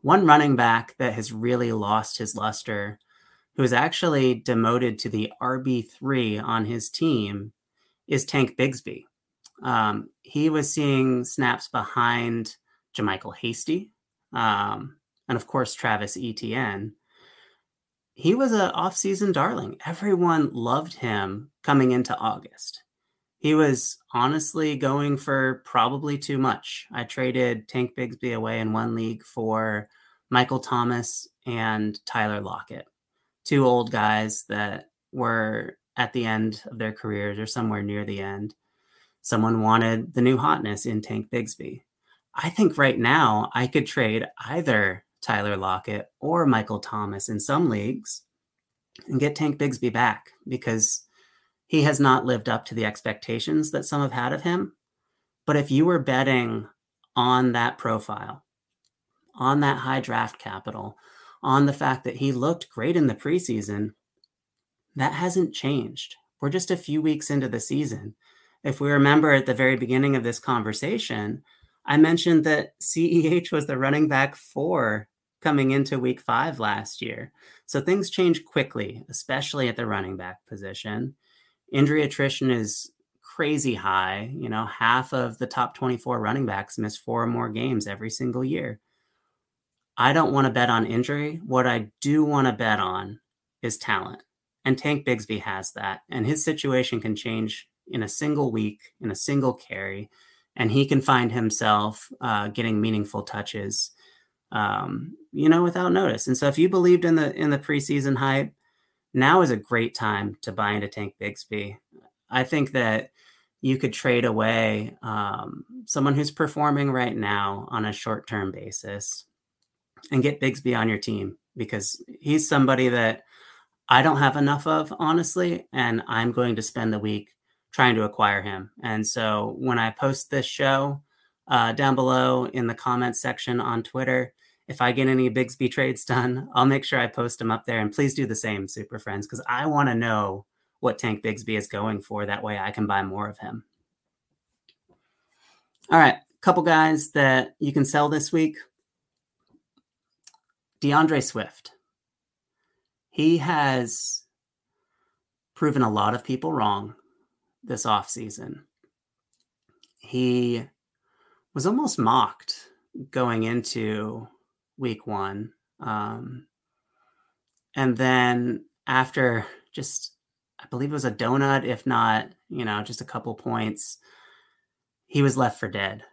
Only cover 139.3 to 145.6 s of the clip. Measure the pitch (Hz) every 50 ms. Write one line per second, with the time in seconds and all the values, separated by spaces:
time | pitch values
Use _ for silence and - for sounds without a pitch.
139.3 | - 139 - - 120 123 147 156 147 143 139 131 117 113 120 117 110 107 104 98
140.3 | 95 101 - _ _ _ _ _ _ _ - 123 107 - - 113 107 104 - 117
141.3 | 107 110 107 113 110 107 101 - - 101 104 110 107 98 - - 107 104 104 101
142.3 | 101 101 - 107 104 101 95 101 101 - 107 101 98 98 98 95 95 101 104 107
143.3 | 107 - 107 107 113 113 - _ _ _ _ _ _ _ _ _ _ _ _ _
144.3 | _ _ _ _ _ _ _ _ _ _ _ _ _ _ _ _ _ _ _ _
145.3 | _ _ _ _ _ _